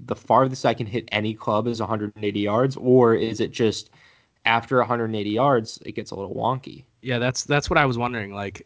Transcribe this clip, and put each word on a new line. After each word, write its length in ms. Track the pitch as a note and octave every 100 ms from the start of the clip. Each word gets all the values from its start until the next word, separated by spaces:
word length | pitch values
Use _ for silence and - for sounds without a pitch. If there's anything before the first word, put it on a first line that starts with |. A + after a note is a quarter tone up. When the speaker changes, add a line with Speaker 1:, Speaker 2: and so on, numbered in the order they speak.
| -
Speaker 1:
the 80 |
farthest 500 | G#2+ - A#2 C3 C3
I 100 | C#3
can 120 | C3+ A2
hit 220 | A#2 -
any 240 | G#2+ G#2+
club 320 | A2 - G#2+ A#2
is 140 | A2+
a 60 | G2+
hundred 260 | A2 G#2
and 100 | G#2+
eighty 160 | G#2 G#2
yards, 360 | G#2 A2 C3+ C3
or 400 | B2 B2+ A#2 G#2+
is 240 | A2+ G#2+
it 100 | F#2
just 400 | - A2+ - - _ _ _ _ _
after 340 | A#2 A#2 A#2 B2+
a 60 | A#2
hundred 200 | A#2+ A2+
and 100 | A2
eighty 140 | G#2
yards, 500 | G#2+ C#3 B2 A2 -
it 80 | - -
gets 160 | A2
a 20 |
little 200 | F#2+ F#2 A2+
wonky? 480 | A2 C3 - - - _
Speaker 2:
Yeah, 160 | B2+ A#2+
that's, 240 | B2 -
that's 260 | - D3 -
what 80 | E3+
I 80 | C#3
was 120 | A#2
wondering. 340 | B2 A#2+ G2
Like, 320 | G2+ G2 G2+